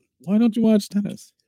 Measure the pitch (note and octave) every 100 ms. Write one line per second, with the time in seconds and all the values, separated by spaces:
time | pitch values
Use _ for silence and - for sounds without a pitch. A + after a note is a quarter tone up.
0 | _ _ D#3+ G#3+ A#3 A3+ A3 G#3+ - G3+
1 | G3+ - - _